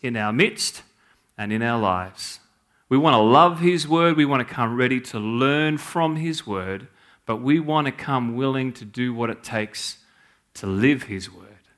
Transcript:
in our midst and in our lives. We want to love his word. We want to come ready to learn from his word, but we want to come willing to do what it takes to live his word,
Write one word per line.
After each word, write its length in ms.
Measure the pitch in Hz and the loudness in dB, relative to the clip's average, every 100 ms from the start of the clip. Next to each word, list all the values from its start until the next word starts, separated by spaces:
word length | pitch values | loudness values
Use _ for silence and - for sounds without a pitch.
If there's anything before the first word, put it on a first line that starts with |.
in 160 | 127 117 | -6 -4
our 160 | 107 | -2
midst 480 | 117 208 - - - - _ _ _ _ - | 2 0 0 -8 -8 -18 _ _ _ _ -10
and 120 | 104 | -6
in 120 | 110 | -2
our 180 | 117 117 | 0 0
lives. 600 | 101 90 92 - - - _ _ _ _ - | 0 0 -4 -12 -14 -16 _ _ _ _ 0
We 80 | 131 | 2
want 160 | 156 | 6
to 60 | 120 | 6
love 400 | 107 135 175 165 | 8 8 6 4
his 280 | 175 175 151 | 0 2 0
word. 300 | 165 170 156 | 2 4 4
We 80 | 143 | 2
want 200 | 135 117 | 2 -2
to 80 | |
come 220 | - 113 120 | -2 -2 2
ready 240 | 127 127 | 2 0
to 180 | 123 113 | -4 -6
learn 600 | 107 117 135 147 156 151 | -2 0 2 2 0 -2
from 380 | - 170 160 156 | -4 -2 -2 -2
his 300 | 165 160 - | -4 -6 -6
word, 420 | 95 92 95 127 _ _ _ | -6 -6 -8 -12 _ _ _
but 140 | - 110 | -8 -4
we 200 | 127 160 | 2 2
want 280 | 151 156 143 | 2 0 -2
to 60 | |
come 440 | - - 131 120 117 | -4 -2 -2 -2 -2
willing 380 | 135 131 131 | -2 -2 -4
to 100 | 120 | -8
do 300 | 104 117 123 | -12 -6 -4
what 160 | 117 117 | -2 -4
it 120 | 110 | -6
takes 640 | - 113 107 - - - _ _ _ _ _ | -6 -6 -6 -8 -12 -14 _ _ _ _ _
to 120 | - 98 | -10 -6
live 380 | 95 131 143 | 2 2 2
his 280 | - 98 95 | -2 -10 -12
word, 380 | - - - _ | -18 -20 -20 _